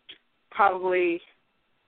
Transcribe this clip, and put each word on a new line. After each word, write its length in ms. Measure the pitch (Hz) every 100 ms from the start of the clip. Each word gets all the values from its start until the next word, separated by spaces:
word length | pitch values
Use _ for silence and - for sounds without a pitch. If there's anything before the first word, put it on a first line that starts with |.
| - - _ _ _
probably, 720 | - 196 185 185 180 175 170 - _ _ _ _ _